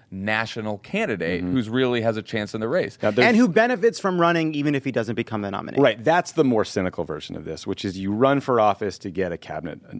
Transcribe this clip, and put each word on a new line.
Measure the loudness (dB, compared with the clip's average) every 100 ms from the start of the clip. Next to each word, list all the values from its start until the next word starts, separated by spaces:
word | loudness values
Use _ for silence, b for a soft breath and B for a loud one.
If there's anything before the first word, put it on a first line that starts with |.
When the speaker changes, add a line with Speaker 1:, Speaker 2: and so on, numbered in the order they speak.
| b
Speaker 1:
national | -8 -2 -2 -2 -6 -8 -8
candidate | -6 -4 -2 -2 -2 -2
Speaker 2:
Mm-hmm. | 0
Speaker 1:
who's | -2 0
really | 0 2 2
has | 0 -2
a |
chance | -4 -6 -4 -6
in |
the | -2
race. | -2 -4 -2
Speaker 2:
Now, | 0
there's | 4 6
Speaker 3:
And | 6
who | 4
benefits | 4 2 2 0 0
from | -2 2
running | 2 2 0 0
even | 0
if | 0
he | -2
doesn't | -2 -2
become | -4 -4 -4
the | -4
nominee. | -6 -4 4
Speaker 2:
Right. | 4 4
That's | 2 2 0
the | 2
more | 4 4 2
cynical | 0 -2 -4
version | -6 -8 -10 -12
of | -10
this, | -10 -8
which | -6 -6
is | -4
you | -4
run | 2 4 4
for | 2 4
office | 4 2 -4 -6
to | -8
get | -4 -4
a | -4
cabinet, | -8 -8 -8 -12 -14